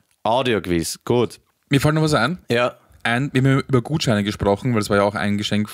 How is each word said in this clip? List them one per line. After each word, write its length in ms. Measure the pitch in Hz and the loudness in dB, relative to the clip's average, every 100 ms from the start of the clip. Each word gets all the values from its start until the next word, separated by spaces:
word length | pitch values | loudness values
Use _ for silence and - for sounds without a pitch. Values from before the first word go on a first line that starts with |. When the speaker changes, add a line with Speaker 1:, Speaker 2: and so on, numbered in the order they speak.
| _ _ | _ _
Speaker 1:
Audio-Quiz, 760 | 104 120 131 107 85 87 80 - - | -2 0 0 -2 0 -2 -2 -6 -2
gut. 340 | 120 117 - _ _ _ | 0 0 -4 _ _ _
Speaker 2:
Mir 100 | 143 | 0
fällt 140 | 147 156 | 2 2
noch 60 | |
was 120 | 156 | 0
ein. 260 | 151 120 180 - | 2 0 -2 -4
Speaker 1:
Ja. 280 | 120 123 - _ - | 0 0 -4 _ -8
Speaker 2:
Ein, 260 | - 120 143 | -4 -2 0
wir 80 | 135 | 0
haben 220 | 135 135 - | 2 2 2
über 140 | 131 | -2
Gutscheine 420 | 113 156 - 104 | 0 -2 0 0
gesprochen, 500 | 101 104 98 101 131 | 0 -2 0 0 0
weil 80 | 117 | -2
es 80 | 98 | 0
war 80 | 101 | 2
ja 60 | |
auch 120 | 101 101 | 2 0
ein 220 | 104 101 | -2 -2
Geschenk, 320 | 104 107 104 | -2 -2 -4